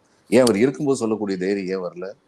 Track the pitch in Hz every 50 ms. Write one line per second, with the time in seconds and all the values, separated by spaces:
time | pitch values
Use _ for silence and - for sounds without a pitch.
0 | _ _ _ _ _ - 95 127 127 117 98 98 120 139 143 - 151 135 135 113
1 | 113 110 110 101 107 98 95 90 92 95 101 101 95 90 95 95 90 87 85 90
2 | 95 98 - _ _